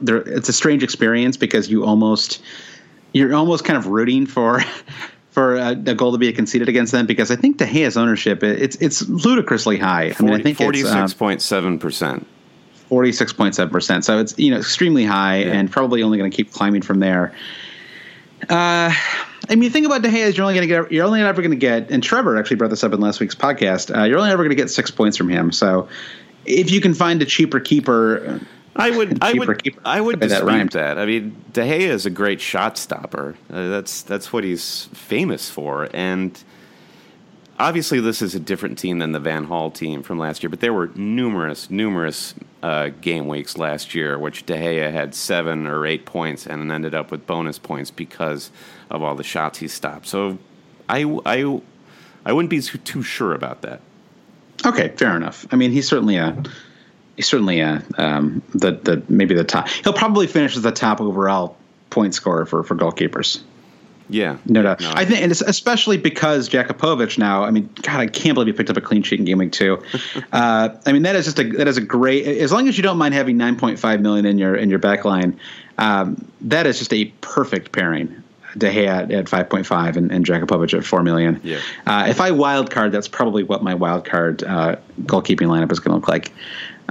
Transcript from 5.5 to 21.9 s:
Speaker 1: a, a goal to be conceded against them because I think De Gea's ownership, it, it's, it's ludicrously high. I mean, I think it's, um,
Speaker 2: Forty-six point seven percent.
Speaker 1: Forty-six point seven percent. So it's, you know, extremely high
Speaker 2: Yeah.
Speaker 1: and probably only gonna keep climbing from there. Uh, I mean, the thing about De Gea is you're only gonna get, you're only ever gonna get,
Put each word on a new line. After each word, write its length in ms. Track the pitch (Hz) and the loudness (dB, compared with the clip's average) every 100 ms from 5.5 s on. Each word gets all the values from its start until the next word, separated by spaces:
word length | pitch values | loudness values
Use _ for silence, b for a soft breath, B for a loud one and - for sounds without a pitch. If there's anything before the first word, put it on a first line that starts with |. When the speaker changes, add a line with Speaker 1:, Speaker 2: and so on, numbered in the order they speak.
| 123 | 2
Speaker 1:
a, 120 | 123 | 0
a 220 | 123 110 | -2 0
goal 180 | 113 123 | 2 2
to 40 | 120 | 2
be 160 | 120 | 2
conceded 340 | 117 107 120 117 | 2 0 0 2
against 240 | 123 117 | 2 2
them 140 | 123 117 | 2 2
because 240 | 117 110 | 2 0
I 60 | 123 | 2
think 220 | 135 143 | 2 2
De 80 | 120 | 2
Gea's 280 | 139 143 117 | 2 2 2
ownership, 460 | 117 104 - 98 | 2 2 0 2
it, 160 | 107 104 | 2 2
it's, 160 | 135 - | 0 0
it's 300 | 165 - 214 | 0 0 -2
ludicrously 680 | 175 226 247 - 117 - 98 | 2 4 4 2 0 0 0
high. 380 | 95 87 82 85 | 2 0 0 2
I 40 | |
mean, 100 | 107 | 2
I 80 | 104 | 4
think 180 | 101 - | 2 2
it's, 20 | |
um, 40 | 139 | 0
Speaker 2:
Forty-six 480 | 139 135 104 95 | 2 0 0 0
point 280 | - 107 92 | 0 -2 0
seven 340 | - 98 90 85 | 0 0 0 -2
percent. 480 | 85 - 80 62 50 - _ - _ - - | -4 -4 -4 -4 -10 -18 _ -20 _ -18 -2
Speaker 1:
Forty-six 460 | 127 127 110 117 | 2 4 2 -2
point 200 | - 101 | 0 0
seven 180 | 98 90 | 2 0
percent. 320 | 107 - 90 | 0 0 0
So 160 | - 107 | 2 0
it's, 140 | 107 - | 0 2
you 100 | 151 | 2
know, 80 | 117 | 2
extremely 480 | 107 - 180 147 107 | 0 0 4 4 4
high 380 | 98 98 95 | 2 2 2
Speaker 2:
Yeah. 80 | 95 | 2
Speaker 1:
and 160 | 101 98 | 2 0
probably 300 | 113 131 120 | 0 2 2
only 160 | 110 107 | 2 2
gonna 140 | 98 | 0
keep 200 | 95 107 | -2 -4
climbing 300 | - 101 101 | -2 0 2
from 180 | 90 95 | 2 2
there. 320 | 95 92 87 - B B B B B B B B B - - | 2 2 0 -4 B B B B B B B B B -12 -2
Uh, 440 | 170 175 170 170 165 B B B B - | 0 2 2 2 0 B B B B 0
I 60 | 220 | 4
mean, 40 | |
the 80 | 240 | 4
thing 160 | 294 302 | 4 2
about 160 | 269 | 2
De 60 | 226 | 2
Gea 100 | 226 220 | 2 2
is 100 | 185 | 2
you're 80 | 196 | 2
only 100 | 185 | 2
gonna 120 | 170 | 2
get, 240 | 170 165 | 2 0
you're 140 | 160 185 | 2 2
only 160 | 220 | 4
ever 200 | 208 185 | 2 2
gonna 140 | 165 139 | 0 2
get, 360 | 127 113 110 | 2 2 0